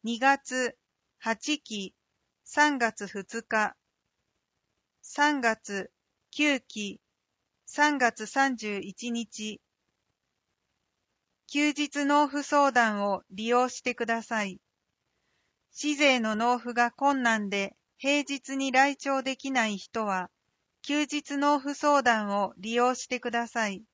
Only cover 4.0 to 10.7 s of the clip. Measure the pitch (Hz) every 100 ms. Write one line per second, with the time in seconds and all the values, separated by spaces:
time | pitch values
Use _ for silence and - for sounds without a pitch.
4 | _ _ _ _ _ _ _ _ _ _
5 | - - 294 294 240 220 - 202 185 _
6 | _ _ _ - 294 269 _ 214 202 -
7 | _ _ _ _ _ _ - - 302 285
8 | 240 - 214 269 269 233 214 202 202 -
9 | 240 233 233 - 214 - _ _ _ _
10 | _ _ _ _ _ _ _